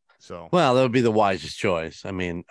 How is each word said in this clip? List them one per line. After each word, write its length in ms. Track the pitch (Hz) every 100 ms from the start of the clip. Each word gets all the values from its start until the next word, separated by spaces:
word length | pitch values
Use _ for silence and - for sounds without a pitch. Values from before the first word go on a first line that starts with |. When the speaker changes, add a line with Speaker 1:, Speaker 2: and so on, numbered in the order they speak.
| _ _
Speaker 1:
So 300 | - 87 82
Speaker 2:
Well, 220 | 180 143 127
that 60 |
would 100 | 131
be 100 | 123
the 100 | 117
wisest 460 | 107 101 92 76 -
choice. 460 | 104 85 80 - 98
I 60 |
mean, 320 | 95 90 87 -